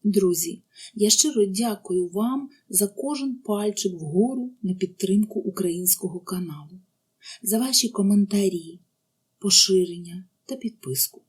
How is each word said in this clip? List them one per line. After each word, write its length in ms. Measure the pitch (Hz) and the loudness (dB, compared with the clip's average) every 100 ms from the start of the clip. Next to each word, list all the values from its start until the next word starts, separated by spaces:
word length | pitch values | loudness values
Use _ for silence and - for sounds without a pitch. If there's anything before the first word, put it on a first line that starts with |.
Друзі, 580 | 208 196 185 175 170 175 _ - - | 2 4 2 2 -4 -8 _ -20 -18
я 160 | 214 208 | 0 4
щиро 360 | 214 302 247 202 | 4 4 2 2
дякую 600 | 190 233 202 - 185 175 | 2 -2 -2 -2 -2 0
вам 420 | 185 226 269 277 _ _ | -2 -2 -2 -8 _ _
за 200 | 190 202 | 0 0
кожен 460 | - 269 277 269 | -2 -4 -4 -4
пальчик 580 | 254 - 208 208 202 196 | -6 -4 -2 -2 -2 -4
вгору 600 | 170 156 175 240 262 247 - | -6 -2 2 2 0 -8 -6
на 120 | 190 | -4
підтримку 680 | 185 185 - 190 202 214 - | -2 -4 -4 0 2 2 -2
українського 800 | 202 185 180 170 180 - 185 180 | -6 -4 -4 -2 -2 -2 -4 -8
каналу, 600 | 175 185 175 151 151 185 _ _ _ _ - - | -8 -6 -6 -10 -16 -20 _ _ _ _ -20 -10
за 160 | 226 220 | -2 0
ваші 300 | 254 254 233 | 2 0 0
коментарі, 920 | - 196 208 196 202 196 175 160 175 _ _ _ _ _ _ | 2 4 4 4 2 2 -2 -10 -18 _ _ _ _ _ _
поширення 840 | 202 - - 190 175 175 170 175 185 _ - | 2 4 6 4 2 -4 -10 -14 -14 _ -12
та 100 | 269 | -8
підписку. 680 | 226 - 131 131 - - | -8 -10 -6 -2 -4 -6